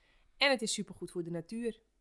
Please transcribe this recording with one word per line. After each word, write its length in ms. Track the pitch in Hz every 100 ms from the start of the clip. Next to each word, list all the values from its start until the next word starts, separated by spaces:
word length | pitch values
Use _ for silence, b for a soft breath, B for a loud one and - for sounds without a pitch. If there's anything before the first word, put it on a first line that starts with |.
| _ _ _ -
En 120 | 277
het 120 | 262
is 120 | 220
supergoed 380 | - 190 - 175
voor 120 | 180
de 80 | 165
natuur. 480 | 170 165 226 233 - _ _